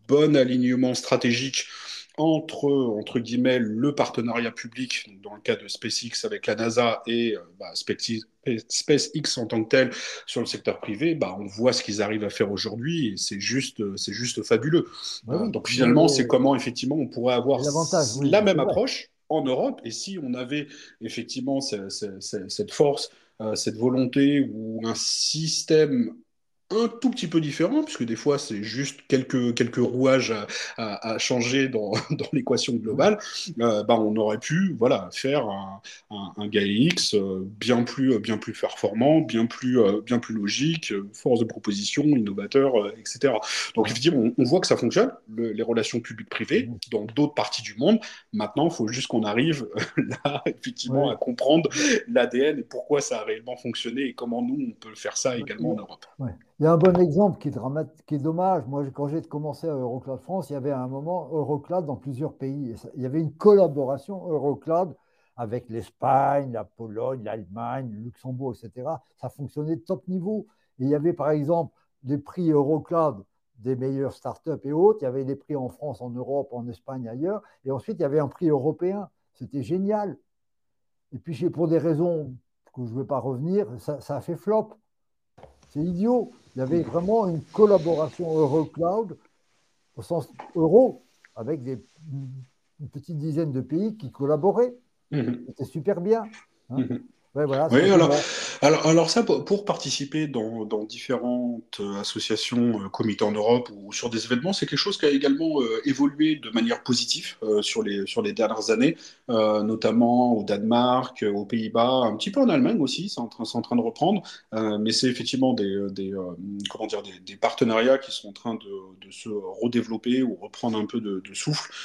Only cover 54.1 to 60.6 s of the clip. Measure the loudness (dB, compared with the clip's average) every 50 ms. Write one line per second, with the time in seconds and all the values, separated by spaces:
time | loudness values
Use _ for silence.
54.1 | -6 -6 -6 -4 -2 -2 -2 -2 -2 -2 -4 -6 -8 -10 -18 -20 -18 -10 -8 -6
55.1 | -6 -2 -2 -2 -2 -2 -6 -8 -6 -4 -2 -2 -2 -4 -6 -12 -16 -20 -20 -20
56.1 | _ -8 -8 -8 -8 -10 _ _ _ _ 4 6 6 8 8 6 6 6 4 4
57.1 | 4 4 2 2 2 -2 -6 -6 -6 -6 -6 -6 -4 -4 -6 -6 -10 _ _ -6
58.1 | -6 -2 -2 -2 -2 0 2 2 2 0 -2 -4 -6 -6 -6 -6 -6 -6 -6 -4
59.1 | -4 -6 -6 -6 -8 -8 -6 -8 -8 -6 -6 -6 -4 -4 -4 -4 -6 -6 -8 -10
60.1 | -10 -10 -8 -6 -6 -6 -6 -6 -8 -6